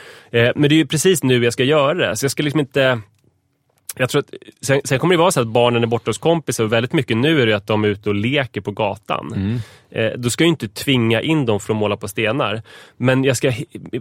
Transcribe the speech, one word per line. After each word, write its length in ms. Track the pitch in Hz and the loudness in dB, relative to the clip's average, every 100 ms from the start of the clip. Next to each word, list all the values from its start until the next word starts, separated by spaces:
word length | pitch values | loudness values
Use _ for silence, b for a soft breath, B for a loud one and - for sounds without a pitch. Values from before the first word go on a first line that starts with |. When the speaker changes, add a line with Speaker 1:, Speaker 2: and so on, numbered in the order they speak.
| B B B | B B B
Speaker 1:
Eh, 180 | 120 120 - | 2 2 4
men 60 | 147 | 4
det 60 | 156 | 4
är 20 | |
ju 80 | 156 | 2
precis 360 | 156 190 185 | 2 2 2
nu 200 | 131 123 | 2 2
jag 100 | 117 | 2
ska 100 | - | 0
göra 300 | 127 151 139 | 2 2 2
det. 220 | 175 107 107 | 0 -2 -2
Så 80 | 135 | -4
jag 60 | |
ska 120 | - | -2
liksom 160 | 147 151 | -2 -2
inte... 400 | 139 143 131 120 - _ _ _ _ _ _ _ - - | -2 2 2 0 -6 _ _ _ _ _ _ _ -14 -4
Jag 140 | 127 | -2
tror 100 | 143 | 0
att, 140 | - - - - | -2 -12 -20 -10
sen, 200 | - 135 | -2 0
sen 160 | - 131 | 0 0
kommer 140 | 165 175 | 2 4
det 40 | |
vara 120 | 175 | 4
så 100 | 156 | 2
att 60 | 117 | 0
barnen 360 | 120 120 117 | 2 2 2
är 40 | 117 | 0
borta 220 | 117 - | -2 -4
hos 80 | 110 | -2
kompisar 460 | 160 165 - 131 | 0 0 -2 -2
och 100 | 110 | 0
väldigt 200 | 117 113 | 0 0
mycket 240 | 165 131 113 | -2 0 0
nu 240 | 143 160 | 2 2
är 40 | 113 | 2
det 80 | |
att 140 | 104 - | 0 0
de 160 | 107 | 0
är 40 | 107 | 0
ute 220 | 101 104 | -2 -2
och 60 | 101 | -2
leker 460 | 110 143 131 104 | 0 -2 -2 -6
på 100 | 101 | -8
gatan. 640 | 101 104 104 - - 65 - | -4 -4 -4 -6 -6 -6 -6
Speaker 2:
Mm. 240 | 98 120 B B B | -4 -4 B B B
Speaker 1:
Eh, 200 | - 113 - | -4 -4 -2
då 100 | 120 | -4
ska 140 | - | 0
jag 40 | 170 | 0
ju 40 | |
inte 160 | 156 113 | 0 -4
tvinga 540 | - - 127 113 113 | -6 0 2 2 2
in 240 | 147 160 120 | 2 0 0
dem 140 | 104 | -2
för 140 | - | -2
att 60 | 110 | -2
måla 180 | 104 101 | -2 -4
på 100 | 104 | -6
stenar. 540 | - 107 135 117 107 B B B B | -4 -2 -2 -2 -6 B B B B
Men 260 | 123 131 | 0 2
jag 140 | 135 127 | 2 0
ska, 140 | 139 113 - - - 127 | 0 -2 -8 -14 -10 -10